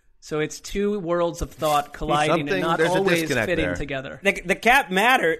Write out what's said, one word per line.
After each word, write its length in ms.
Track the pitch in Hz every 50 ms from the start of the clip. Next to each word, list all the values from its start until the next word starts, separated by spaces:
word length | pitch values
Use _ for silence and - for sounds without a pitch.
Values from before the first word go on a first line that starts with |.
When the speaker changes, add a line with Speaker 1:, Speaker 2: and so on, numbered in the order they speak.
| _ _ _ _
Speaker 1:
So 200 | - - 160 151
it's 200 | 151 151 - -
two 380 | - - - 196 202 202 208 208
worlds 420 | 170 160 175 175 170 170 160 170
of 100 | 151 - -
thought 400 | - 160 151 151 147 143 - -
colliding 540 | - 156 151 151 147 151 156 160 170 143 147
Speaker 2:
Something, 60 | 196
Speaker 1:
and 80 | 185 180
not 160 | 165 165 156
Speaker 2:
there's 120 | 160 170
a 40 | 180
Speaker 1:
always 260 | 185 196 190 175 170
Speaker 2:
disconnect 260 | 160 151 139 123 107
Speaker 1:
fitting 180 | 101 175 160 -
Speaker 2:
there. 100 | 90 87
Speaker 1:
together. 440 | 87 151 139 139 135 131 143 151 - -
Speaker 3:
The, 200 | 196 190 190 -
the 100 | 175 190
cap 360 | - - 220 254 285 254 -
matter. 480 | 185 185 208 240 269 247 - 165 160 -